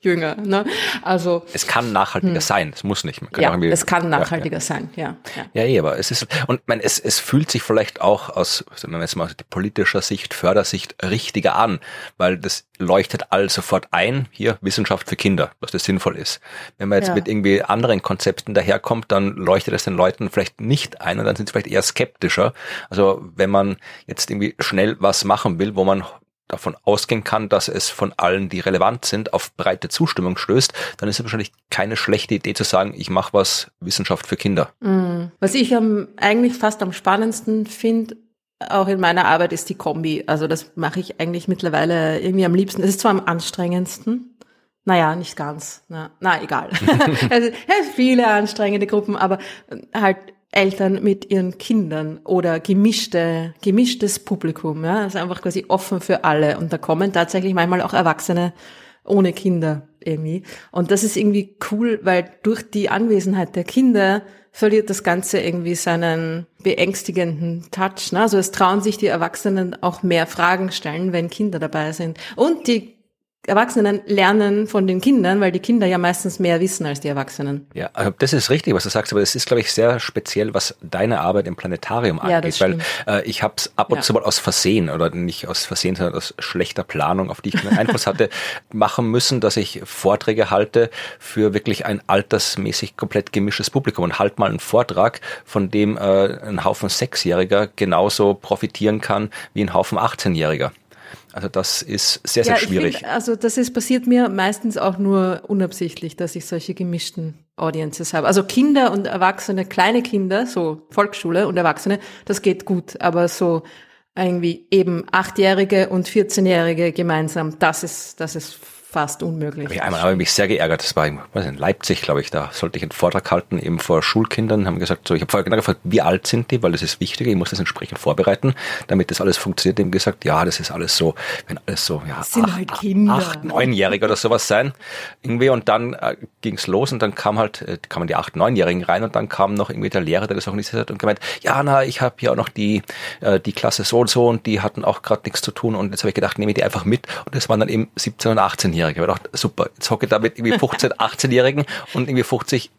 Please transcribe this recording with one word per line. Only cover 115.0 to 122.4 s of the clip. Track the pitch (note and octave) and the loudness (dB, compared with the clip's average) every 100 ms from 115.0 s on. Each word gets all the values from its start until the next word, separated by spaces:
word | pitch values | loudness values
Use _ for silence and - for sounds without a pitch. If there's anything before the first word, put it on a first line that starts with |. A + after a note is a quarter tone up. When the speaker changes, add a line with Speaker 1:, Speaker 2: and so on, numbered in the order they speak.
| - | 0
Speaker 1:
Achtjährige | F#3 F#3+ - F#3+ F#3+ G3 G3 F#3+ | -2 0 2 4 4 4 4 2
und | F#3 F3+ | 0 0
Vierzehnjährige | G#3+ G3+ - F#3+ F3 E3 E3 E3+ | 2 2 2 4 4 2 2 0
gemeinsam, | E3+ E3+ D#3 D#3 E3+ D#3 D#3 | 0 0 0 0 -2 -4 2
das | E3 D#3 | 2 2
ist, | E3+ - - - | -6 -10 -14 -10
das | D#3+ | -8
ist | E3 - - - - - | -8 -12 -16 -20 -20 -8
fast | E3 C#3+ - | -4 -4 -2
unmöglich. | F3 E3 D3+ D3 C#3+ | -4 -4 -6 -6 -8
Speaker 2:
Hab | |
ich | - | -4
einmal | - E2+ | -2 2
habe | F2 | 2
ich | F#2+ | 2
mich | E2 | 2
sehr | - G2+ | 2 2
geärgert. | F#2+ E2 D#2+ | 2 2 0
Das | - - | -2 0
war | D#2 | 0
in, | D2 - | -2 -8
weiß | A2 | -6
nicht, | E2+ | -6
in | C#2 | -2
Leipzig, | D#2 G2 - E2+ | -2 -2 -2 -2
glaub | - C#2+ | 0 -2
ich. | C#2+ | -2
Da | D#2+ | -6